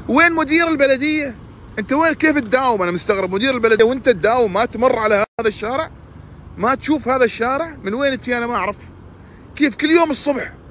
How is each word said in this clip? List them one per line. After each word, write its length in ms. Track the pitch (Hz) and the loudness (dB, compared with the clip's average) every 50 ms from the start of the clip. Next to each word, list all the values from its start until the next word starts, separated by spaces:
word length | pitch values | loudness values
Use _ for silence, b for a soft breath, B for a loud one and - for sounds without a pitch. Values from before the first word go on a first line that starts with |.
| B - | B 0
وين 260 | 226 285 330 349 339 | 2 4 4 4 2
مدير 340 | 320 311 269 302 330 339 330 | 0 0 2 2 2 2 2
البلدية؟ 680 | 320 269 277 269 269 254 269 302 302 302 294 269 220 - - - - - - - - - | 2 2 2 2 2 2 0 0 0 -2 -2 -6 -8 -14 -18 -20 -20 -20 -20 -12 -10 -10
انت 140 | 208 - 269 | -6 -2 0
وين؟ 200 | 294 320 330 302 | 0 2 0 2
كيف 260 | - - 311 294 294 | 2 2 2 2 0
تداوم؟ 420 | 247 208 214 254 269 254 233 202 | 0 0 0 2 2 2 0 0
انا 100 | 180 175 | 0 -2
مستغرب، 420 | 175 175 - - 208 196 190 180 185 | -2 -2 -2 -2 -2 -2 -2 -2 -2
مدير 200 | 196 226 269 262 | -2 0 0 0
البلدية 320 | 247 220 226 226 214 226 | 0 2 2 4 4 4
وانت 240 | 226 262 269 - - | 4 2 2 2 2
تداوم 440 | 240 175 147 208 233 254 240 208 180 | 2 2 2 2 2 2 2 2 2
ما 120 | 196 233 | 0 -2
تمر 340 | 240 - 214 233 262 254 226 | -2 -2 0 0 2 2 2
على 160 | 220 214 214 | 2 2 2
هذا 340 | 196 214 - _ - 226 233 | 2 0 -2 _ -4 -4 -4
الشارع؟ 420 | - - 208 214 254 285 320 - - - - - - - - - - - - - - - | -4 -4 -6 -6 -4 -4 -6 -6 -10 -18 -20 -20 -20 -20 -20 -20 -20 -20 -20 -18 -8 -4
ما 180 | 185 233 262 | -2 0 0
تشوف 320 | - - - 302 294 226 233 | -2 -2 -2 -2 -2 0 -2
هذا 180 | 262 262 247 | 0 2 0
الشارع؟ 500 | 220 - - 226 240 269 285 330 330 302 269 208 | 0 0 -2 -4 -2 -2 -4 -4 -8 -10 -10 -8
من 100 | 190 208 | -8 -4
وين 180 | 254 277 277 262 | -2 -2 -2 -2
انت؟ 160 | 226 - 247 | -4 -4 -4
انا 180 | 247 240 233 233 | -4 -4 -4 -4
ما 80 | 240 | -4
اعرف. 200 | 208 180 196 208 - - - - - - - B B B B B B B B - | -4 -4 -4 -6 -8 -14 -20 -20 -20 -20 -20 B B B B B B B B -2
كيف 200 | - 285 285 214 | 0 0 0 0
كل 140 | - - 302 | 0 0 2
يوم 220 | 320 339 330 311 | 4 4 4 2
الصبح، 420 | 277 - - 285 277 247 - - - - - - | 0 -2 -2 -2 -2 -2 -6 -10 -14 -18 -20 -20